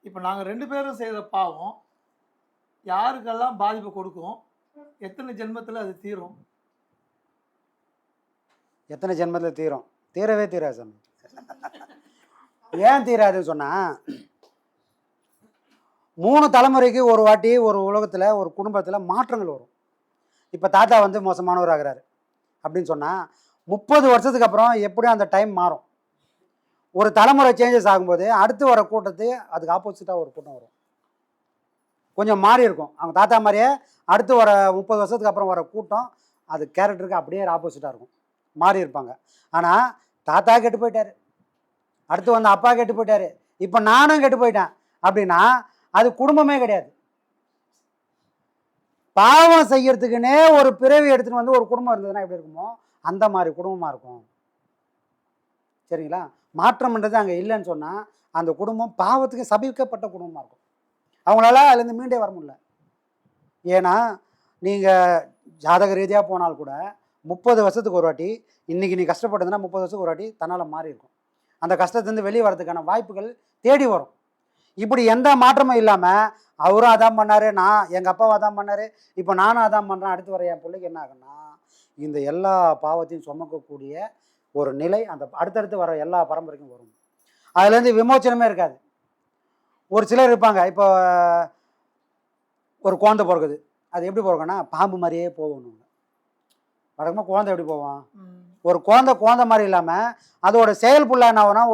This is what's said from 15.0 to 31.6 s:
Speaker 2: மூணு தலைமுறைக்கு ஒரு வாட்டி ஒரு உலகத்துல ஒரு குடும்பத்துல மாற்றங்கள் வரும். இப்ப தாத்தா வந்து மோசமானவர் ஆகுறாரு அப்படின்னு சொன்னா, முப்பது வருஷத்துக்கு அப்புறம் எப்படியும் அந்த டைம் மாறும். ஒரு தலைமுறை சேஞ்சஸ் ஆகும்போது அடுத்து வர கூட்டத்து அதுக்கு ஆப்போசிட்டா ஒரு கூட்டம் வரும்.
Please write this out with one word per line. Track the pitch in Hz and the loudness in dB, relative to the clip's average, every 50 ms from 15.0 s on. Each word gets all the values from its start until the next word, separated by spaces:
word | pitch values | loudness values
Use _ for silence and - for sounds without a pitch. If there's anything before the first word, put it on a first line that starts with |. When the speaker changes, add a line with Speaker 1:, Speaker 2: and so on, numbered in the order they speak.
| _ _ _ _ _ _ _ _ _ _ _ _ _ _ _ _ _ _ _ _ _ _ _ | _ _ _ _ _ _ _ _ _ _ _ _ _ _ _ _ _ _ _ _ _ _ _
Speaker 2:
மூணு | 165 175 226 277 302 294 277 | -4 -2 2 4 4 4 4
தலைமுறைக்கு | 247 240 254 269 262 262 254 247 240 254 254 | 4 4 4 4 4 2 2 2 2 2 2
ஒரு | 233 226 220 | 2 4 4
வாட்டி | 214 214 214 214 220 226 240 247 | 4 4 4 4 2 2 0 2
ஒரு | 226 214 202 196 | 2 0 -2 -2
உலகத்துல | 190 196 208 214 214 208 202 185 190 208 214 | -4 -4 -4 -4 -4 -6 -4 -2 -2 -2 -2
ஒரு | 202 185 165 - | -2 -4 -8 -10
குடும்பத்துல | 202 196 214 202 196 170 180 196 202 180 | -10 -10 -8 -6 -6 -6 -6 -8 -8 -8
மாற்றங்கள் | 180 185 254 247 233 247 220 190 165 | -6 -4 -4 -4 -6 -8 -10 -8 -10
வரும். | 143 131 - _ _ _ _ _ _ _ _ _ _ _ _ _ _ _ _ _ | -12 -14 -18 _ _ _ _ _ _ _ _ _ _ _ _ _ _ _ _ _
இப்ப | 185 160 190 190 | -10 -8 -4 0
தாத்தா | 196 190 220 196 240 220 | 2 2 4 6 6 4
வந்து | 202 190 190 214 | 4 2 0 -4
மோசமானவர் | 190 190 175 180 180 180 180 180 175 170 | -6 -6 -6 -4 -4 -4 -2 0 0 0
ஆகுறாரு | 160 147 143 143 131 135 _ _ _ _ _ _ _ _ _ _ _ _ | 0 -2 -4 -6 -10 -12 _ _ _ _ _ _ _ _ _ _ _ _
அப்படின்னு | - 156 160 185 170 | -14 -10 -8 -8 -6
சொன்னா, | - 156 147 143 156 185 185 165 - _ _ _ _ _ _ _ | -6 -8 -6 -6 -6 -8 -8 -10 -14 _ _ _ _ _ _ _
முப்பது | 165 202 202 - - 285 294 269 262 | -10 -10 -8 -2 2 2 4 4 4
வருஷத்துக்கு | 240 226 - 269 247 240 233 | 4 2 2 0 0 0 0
அப்புறம் | 208 196 214 226 240 | 0 2 2 2 2
எப்படியும் | 233 214 202 202 185 233 233 240 226 208 | 0 -2 -4 -6 -4 -2 0 0 0 0
அந்த | 202 202 | -2 -2
டைம் | 196 196 214 214 | 0 -2 -2 -2
மாறும். | 196 180 180 175 151 - _ _ _ _ _ _ _ _ _ _ _ _ _ _ _ _ _ _ _ _ _ _ | -2 -2 -2 -2 -4 -6 _ _ _ _ _ _ _ _ _ _ _ _ _ _ _ _ _ _ _ _ _ _
ஒரு | - 185 214 214 | -2 -2 0 2
தலைமுறை | 208 214 214 269 277 277 277 254 | 4 4 6 6 6 6 4 4
சேஞ்சஸ் | 240 240 240 247 240 233 185 | 4 4 2 2 2 2 4
ஆகும்போது | 202 196 190 185 180 175 170 190 220 | 4 2 2 2 0 -2 -2 0 0
அடுத்து | 226 190 202 226 247 202 285 | 2 2 2 0 0 0 0
வர | 262 240 220 | 2 2 2
கூட்டத்து | 208 - 214 220 185 196 170 170 220 240 254 240 196 _ | 2 0 -4 -6 -6 -8 -10 -8 -6 -6 -6 -8 -10 _
அதுக்கு | 165 165 170 160 170 | -12 -10 -6 -4 -4
ஆப்போசிட்டா | 190 185 208 196 - 185 185 180 175 | -4 -6 -8 -14 -14 -12 -10 -8 -8
ஒரு | 156 135 - | -8 -10 -14
கூட்டம் | 156 139 147 | -20 -20 -20
வரும். | 135 123 117 _ _ _ _ _ _ _ _ _ _ _ _ _ _ _ _ _ _ _ | -20 -20 -20 _ _ _ _ _ _ _ _ _ _ _ _ _ _ _ _ _ _ _